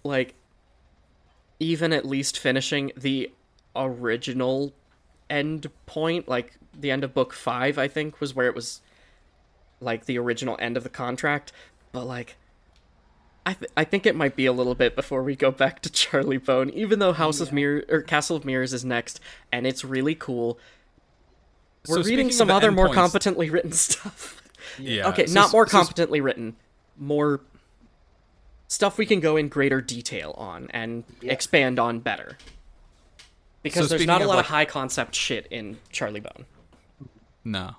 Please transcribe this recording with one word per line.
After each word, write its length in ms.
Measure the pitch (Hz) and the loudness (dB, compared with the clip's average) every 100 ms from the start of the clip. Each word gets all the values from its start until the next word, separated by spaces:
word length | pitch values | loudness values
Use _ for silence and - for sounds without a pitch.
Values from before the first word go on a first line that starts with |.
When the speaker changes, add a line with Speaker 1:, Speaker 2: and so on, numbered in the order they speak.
Speaker 1:
Like, 300 | 143 139 127 - _ _ _ _ _ _ _ _ _ _ _ _ | -2 -2 -2 -8 _ _ _ _ _ _ _ _ _ _ _ _
even 340 | 160 160 165 | -2 0 2
at 100 | 156 135 | 0 0
least 340 | 135 139 - | -4 -4 -2
finishing 520 | 139 127 131 147 139 - | 0 0 0 -2 -4 -4
the 340 | 135 135 123 _ _ _ _ 127 | -4 -2 -4 _ _ _ _ -6
original 960 | 131 120 120 117 127 127 127 131 143 _ _ _ _ _ _ | -4 -4 -2 -2 -4 -2 0 0 -4 _ _ _ _ _ _
end 400 | 147 147 156 143 _ - | -4 -2 -6 -10 _ -12
point, 420 | - 160 170 - | -4 -2 -2 -2
like, 300 | 123 123 _ _ | -4 -4 _ _
the 160 | - 143 | -10 -4
end 140 | 135 | -2
of 100 | 139 | -2
book 180 | 131 127 | 0 0
five, 440 | - - 123 131 147 | -2 -4 0 0 0
I 100 | 147 | -2
think, 320 | 160 151 - | -2 -6 -6
was 140 | 143 | -8
where 140 | 131 123 | 0 0
it 80 | 120 | 0
was, 260 | 113 - _ _ _ _ _ _ _ _ _ _ | -8 -14 _ _ _ _ _ _ _ _ _ _
like, 260 | 123 113 113 | -6 -6 -4
the 120 | 123 | -4
original 400 | 120 113 127 113 | -2 -2 -4 -4
end 180 | 117 120 | -4 -4
of 40 | |
the 60 | 120 | -6
contract. 600 | - 123 127 156 147 - - - _ _ | -8 -6 -2 -2 -2 -6 -20 -20 _ _
But, 140 | 127 123 | -10 -8
like, 300 | 123 117 - _ _ _ _ _ _ _ _ _ _ - | -10 -12 -16 _ _ _ _ _ _ _ _ _ _ -8
I 80 | |
th-, 180 | 190 - - | -8 -4 -2
I 60 | |
think 220 | 156 202 208 | 0 2 2
it 100 | 151 | 2
might 200 | 139 135 | 0 2
be 100 | 131 | 2
a 60 | |
little 220 | 123 123 123 | 2 0 2
bit 200 | 123 - | 2 0
before 260 | - 135 | -4 -2
we 120 | 131 135 | -2 2
go 160 | - | 2
back 300 | 131 165 - | 4 0 0
to 60 | 160 | -6
Charlie 460 | - - 143 135 131 | -2 2 2 2 -2
Bone, 320 | - 131 131 | 2 2 2
even 280 | 151 214 208 | -2 0 2
though 140 | 196 | 4
House 260 | 160 160 147 | 2 0 0
of 100 | 160 | -2
Speaker 2:
Yeah. 40 | 143 | 0
Speaker 1:
Mir-, 300 | 143 147 - | 2 0 0
or 120 | 156 | 0
Castle 340 | 151 151 143 160 | 2 0 0 -4
of 60 | 139 | -2
Mirrors 280 | 131 127 | -2 -2
is 100 | 127 | -4
next, 360 | 127 120 113 - - - _ | -2 -4 -4 -14 -18 -20 _
and 160 | 123 127 | -2 -2
it's 160 | 131 135 | -2 -4
really 300 | 131 139 165 | -2 0 -2
cool. 420 | - 123 117 120 - _ _ _ _ _ _ _ _ _ _ _ - | -6 -2 -2 -4 -12 _ _ _ _ _ _ _ _ _ _ _ -2
We're 80 | 170 | 0
Speaker 3:
So 60 | 185 | 2
Speaker 1:
reading 160 | 254 262 | 2 2
Speaker 3:
speaking 40 | |
Speaker 1:
some 180 | 240 214 | 4 4
Speaker 3:
of 40 | |
the 140 | 196 214 | 6 6
Speaker 1:
other 40 | |
more 160 | 190 185 | 6 6
Speaker 3:
endpoints 40 | |
Speaker 1:
competently 560 | 147 180 196 202 180 160 | 6 4 4 0 0 0
written 200 | 170 165 | 0 0
<laughs> 20 | |
stuff. 680 | 160 - - 208 - - - - _ - - | 0 0 -2 -6 -14 -16 -16 -20 _ -20 -14
Speaker 3:
Yeah. 300 | 131 110 98 | -4 0 0
Speaker 1:
Okay, 180 | 196 170 | 2 4
Speaker 3:
So 60 | 185 | 6
Speaker 1:
not 100 | 202 | 6
Speaker 3:
s-, 60 | |
Speaker 1:
more 140 | 220 220 | 6 6
Speaker 3:
so 120 | 208 | 6
s- 60 | 170 | 4
Speaker 1:
competently 360 | - 170 151 | 2 0 0
written. 340 | 135 120 113 113 _ _ _ - | 0 -2 -8 -12 _ _ _ -14
More 440 | 143 147 147 139 - - _ _ _ _ _ _ _ _ - - _ | -2 0 2 0 -4 -20 _ _ _ _ _ _ _ _ -20 -20 _
stuff 300 | - 202 - | 0 0 0
we 80 | 214 | 0
can 140 | 202 | 2
go 160 | 156 156 | 4 2
in 140 | 147 | 0
greater 320 | 143 139 135 | 0 2 0
detail 520 | 120 120 117 104 76 - | -2 -8 -8 -8 -10 -10
on 320 | 101 82 64 | -12 -12 -10
and 320 | - 113 117 113 - | -8 -8 -10 -12 -14
Speaker 2:
Yeah. 120 | 123 | -6
Speaker 1:
expand 460 | - - 165 131 127 | -4 2 4 4 2
on 200 | 120 117 | 0 0
better. 380 | 120 104 - - - - - - - _ _ _ - _ _ _ | -4 -6 -8 -18 -20 -20 -20 -20 -20 _ _ _ -20 _ _ _
Because 220 | 151 175 151 | -4 0 2
Speaker 3:
So 20 | |
Speaker 1:
there's 120 | 160 | 2
Speaker 3:
speaking 60 | 160 | 4
Speaker 1:
not 140 | 180 | 4
a 20 | 202 | 4
Speaker 3:
of, 40 | |
Speaker 1:
lot 60 | 185 | 2
Speaker 3:
like 80 | - | 2
Speaker 1:
of 40 | |
high 140 | 151 151 | 2 0
concept 480 | 147 131 - 120 - | -2 -4 -4 -4 -4
shit 320 | - 117 - | -2 -4 -6
in 280 | 117 107 110 _ | -12 -12 -16 _
Charlie 280 | - 113 107 | -6 -6 -6
Bone. 240 | 107 - 127 _ _ _ _ _ 135 _ _ _ | -12 -18 -20 _ _ _ _ _ -20 _ _ _
Speaker 3:
No. 320 | 117 98 90 | -6 -6 -6